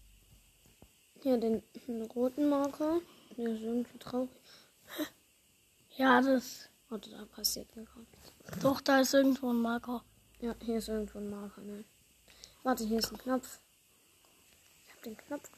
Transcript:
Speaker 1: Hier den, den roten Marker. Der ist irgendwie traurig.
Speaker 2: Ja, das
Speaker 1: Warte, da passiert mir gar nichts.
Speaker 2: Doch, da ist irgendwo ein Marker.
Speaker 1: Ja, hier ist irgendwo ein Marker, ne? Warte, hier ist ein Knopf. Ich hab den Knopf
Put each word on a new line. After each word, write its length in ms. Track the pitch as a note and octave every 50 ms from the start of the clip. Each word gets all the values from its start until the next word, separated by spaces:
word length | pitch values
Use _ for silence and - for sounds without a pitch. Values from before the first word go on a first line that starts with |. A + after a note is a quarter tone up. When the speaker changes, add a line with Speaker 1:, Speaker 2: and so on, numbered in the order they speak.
| - - - - _ _ - - _ _ _ _ _ - _ _ - - _ _ _ _ _ -
Speaker 1:
Hier 140 | - C#4 B3+ A#3
den, 240 | A3 A3+ A3+ G#3+ - _ - - -
den 160 | - A#3 A3+
roten 460 | A3 A3 - A#3+ B3 B3+ B3+ D4 D4 D4
Marker. 520 | C#4+ C#4 C#4 C#4 C4+ - D4+ D#4 E4 E4+ E4+ - - - - - -
Der 120 | - A#3 A3+
ist 140 | A3+ A3
irgendwie 360 | A3 A3+ A#3 B3 A#3 - - B3
traurig. 320 | - A#3+ - B3 B3+ B3+ - - - - - - - _ _ _ - - - - D4+ - - _ _ _ _ _ _ _ _ _ _ _ _ _ _ _ -
Speaker 2:
Ja, 240 | - C4 C4 B3 B3
das 480 | B3+ C4+ C4 B3 - - - - - - _ _ _ -
Speaker 1:
Warte, 220 | A#3 G3+ G3+ A3
da 140 | G#3+ G3+ G#3
passiert 500 | G#3 - - G#3 - - A3+ G#3 - -
mir 100 | A3+ A3
gar 140 | - - A#3+
nichts. 640 | A3+ - - - - - - - - - - F3+
Speaker 2:
Doch, 180 | - C4+ C#4 -
da 200 | - - C4+ C4+
ist 140 | C4 - -
irgendwo 360 | C#4 C4+ C4+ C4 B3+ - B3
ein 100 | A#3+ A#3
Marker. 440 | A#3 A3+ A#3 A#3+ - A#3+ B3 A#3 - - _ _ _ _ - -
Speaker 1:
Ja, 140 | A#3+ A#3 A3 A3+ -
hier 120 | A3+ A3+ A3+
ist 100 | A3 -
irgendwo 300 | A3 A3 G#3 G#3 - G#3
ein 120 | G#3 G3+
Marker, 320 | G3+ G3+ G3+ G3+ - G3+
ne? 200 | G3+ G#3 G#3 G3+ A3+ - _ _ _ _ _ _ _ - - - - - - _
Warte, 220 | - C4 B3+ B3 A3+
hier 140 | G#3+ A3 A3+
ist 120 | G#3+ -
ein 80 | - -
Knopf. 400 | - B3+ C4 B3+ B3+ - - - _ _ _ _ _ _ _ _ _ _ _ _ _ _ _ _ _ _ - - _ _ _ _ -
Ich 60 | - -
hab 80 | -
den 140 | - A#3+ G#3+
Knopf 340 | - - - C#4+ C#4+ - - -